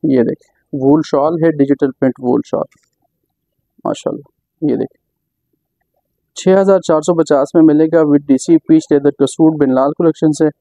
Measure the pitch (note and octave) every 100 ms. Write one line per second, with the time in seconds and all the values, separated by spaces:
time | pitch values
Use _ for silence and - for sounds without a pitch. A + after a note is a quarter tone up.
0 | D#3 C3 A2+ - _ _ _ D3 C3 D3+
1 | D#3 D3 C#3+ E3+ E3 D3+ C#3 C#3+ C#3 -
2 | C3+ - B2+ B2 - - - _ _ _
3 | _ _ _ _ _ _ _ _ - -
4 | - - C#3+ _ _ _ D#3 C3 - _
5 | _ _ _ _ _ _ _ _ _ _
6 | _ _ _ - - F#3+ G3 F#3+ - D#3
7 | D3+ F3 D#3 C#3+ C#3+ F3 D#3+ D3 D#3+ E3
8 | D#3 D3 C#3+ C3 - E3 _ D#3+ - C#3+
9 | C#3+ C#3 C3+ - D#3+ D#3 C#3 B2+ C#3 D#3
10 | E3+ D#3 D#3+ D3 D#3 -